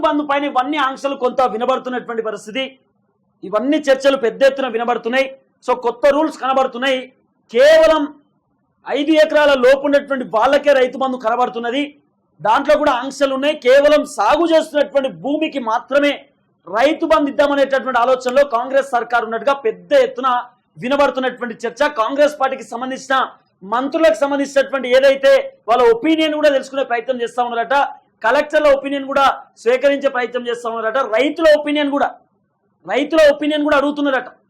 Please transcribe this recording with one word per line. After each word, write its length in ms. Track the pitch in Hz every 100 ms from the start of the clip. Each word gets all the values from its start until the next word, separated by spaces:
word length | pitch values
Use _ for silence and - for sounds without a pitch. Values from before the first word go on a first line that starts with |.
బంధు 180 | 311 302 294
పైన 140 | 285 285
ఇవన్నీ 260 | 247 262 302 269
ఆంక్షలు 280 | 269 277 269
కొంత 160 | 254 262 254
వినబడుతున్నటువంటి 680 | 220 254 254 254 247 247 233 220
పరిస్థితి. 340 | 208 262 262 262 - _ _ _ _ _ _ 196
ఇవన్నీ 300 | 214 262 302 277
చర్చలు 320 | 269 277 277
పెద్ద 180 | 226 - 269
ఎత్తున 200 | 269 262 220
వినబడుతున్నాయి. 500 | 233 226 233 262 269 - _ _ -
So 60 | 254
కొత్త 220 | 240 233 285
రూల్స్ 240 | 285 311 -
కనబడుతున్నాయి. 560 | 254 262 262 247 269 262 254 _ _ _ _
కేవలం 500 | 233 285 320 320 311 294 - _ _ _ _ _ _ -
ఐదు 260 | 247 294 311
ఎకరాల 300 | 311 302 294 269
లోపు 180 | 247 277 294
ఉన్నటువంటి 360 | 277 277 269 196
వాళ్ళకే 380 | 214 254 285 285 269
రైతు 180 | 254 277
బంధు 140 | 262 254
కనబడుతున్నది. 580 | 220 240 247 233 233 262 285 - _ _ _ _ 202
దాంట్లో 280 | 247 277 285
కూడా 100 | 294 247
ఆంక్షలు 320 | 269 269 277 262
ఉన్నాయి. 180 | 285 302 247
కేవలం 340 | 277 294 302 - -
సాగు 280 | 208 302 330
చేస్తున్నటువంటి 580 | 320 311 294 285 277 262 165
భూమికి 360 | 226 302 311 277 226
మాత్రమే 420 | 220 - 285 285 269 - _ _ _ - 202
రైతు 260 | 277 320 320
బంధు 180 | 311 277
ఇద్దామనేటటువంటి 680 | 233 285 277 269 269 240 247
ఆలోచనలో 400 | 247 254 247 254 285 226
కాంగ్రెస్ 360 | 254 269 269 240
సర్కార్ 300 | 226 240 226
ఉన్నట్టుగా 260 | 226 214 269 220
పెద్ద 260 | 180 - 285 247
ఎత్తున 220 | - 262 247 - _ _ 151
వినబడుతున్నటువంటి 680 | 233 277 285 262 254 247 233 220
చర్చ. 200 | 233 - 285 226
కాంగ్రెస్ 380 | 220 277 285 294
పార్టీకి 260 | 262 262 226
సంబంధించిన 440 | 233 254 262 - 269 233 - _ _ 185
మంత్రులకు 460 | 233 277 320 320 320
సంబంధించినటువంటి 640 | 277 277 277 277 262 269 254 262
ఏదైతే 380 | 269 269 277 269 - - -
వాళ్ళ 140 | 247 233
ఒపీనియన్ 440 | 226 311 311 311 302
కూడా 100 | 294 269
తెలుసుకునే 300 | 269 269 254
ప్రయత్నం 300 | 240 233 254
చేస్తా 200 | 233 247 240
ఉన్నారట, 260 | 233 233 277 254 - _ _
కలెక్టర్ల 440 | 220 277 294 302 302 277
ఒపీనియన్ 300 | 277 277 269
కూడా 140 | 277 269 - - _
స్వీకరించే 460 | 226 254 277 277 277 247
ప్రయత్నం 280 | 240 254 240
చేస్తా 180 | 233 233
ఉన్నారట, 280 | 226 220 254 247 220
రైతుల 300 | 294 311 320 302
ఒపీనియన్ 320 | 294 294 285 277
కూడా, 120 | 240 - _ _ _ _ _ _ 175
రైతుల 280 | 233 294 320 302
ఒపీనియన్ 320 | 285 302 302 294
కూడా 120 | 285
అడుగుతున్నారట. 480 | 285 285 285 254 - - _